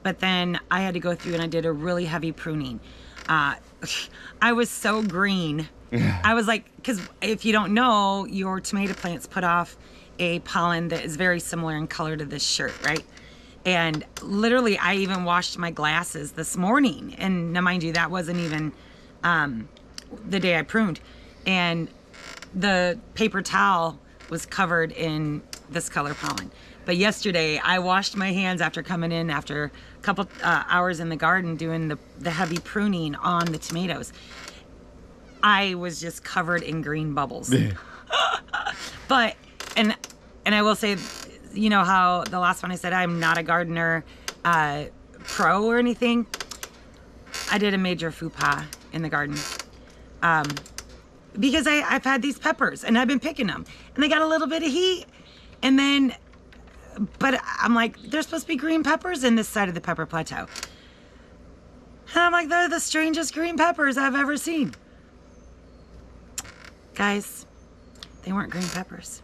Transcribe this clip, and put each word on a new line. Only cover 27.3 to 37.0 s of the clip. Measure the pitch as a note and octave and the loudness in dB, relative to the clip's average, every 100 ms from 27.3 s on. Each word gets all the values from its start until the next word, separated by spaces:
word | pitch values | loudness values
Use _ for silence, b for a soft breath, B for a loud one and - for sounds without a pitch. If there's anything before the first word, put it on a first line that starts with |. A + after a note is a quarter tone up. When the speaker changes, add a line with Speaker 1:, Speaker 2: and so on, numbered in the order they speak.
| F3 D#3+ D3+ | 2 2 0
Speaker 1:
I | - F#3 | 2 2
washed | F3+ F#3 G3 G3+ | 4 2 2 -2
my | F#3+ | 0
hands | F#3+ F#3+ F3+ | 0 0 0
after | D#3+ E3+ | -2 -2
coming | D#3 F3+ E3 | -4 -2 -2
in | E3 E3 | -2 -2
after | C#3+ - D3 D3 B B B | -4 -4 -6 -6 B B B
a | |
couple, | - G3 G3 - | -2 -2 -4 -2
uh, | F3 D#3+ - | 2 2 2
hours | F3+ F3+ E3 | 2 2 0
in | E3 | -4
the | D#3 | 0
garden | E3 F#3 F3 D#3+ | 2 2 0 -4
doing | E3 E3 D#3+ | -4 -2 -2
the, | D3 - - | -4 -10 -8
the | E3+ | -6
heavy | D#3+ F3+ E3+ | -2 -2 -2
pruning | - G#3+ G#3 F3+ D#3 D3 | -4 -2 0 0 -2 -2
on | - F3 E3+ | 0 0 0
the | D#3 | -4
tomatoes. | - E3 F3+ C#3+ B2+ B B B B B B - - - - - - - | -6 -4 -4 -6 -10 B B B B B B -20 -20 -20 -20 -20 -20 2
I | G#3 G3 G3 F3+ | 4 4 2 -2
was | F3 D#3+ | -6 -6
just | E3 - | -10 -10
covered | - - E3+ F3 | -6 -4 0 0
in | - D#3 | 0 -4
green | D3 D#3 | -2 -2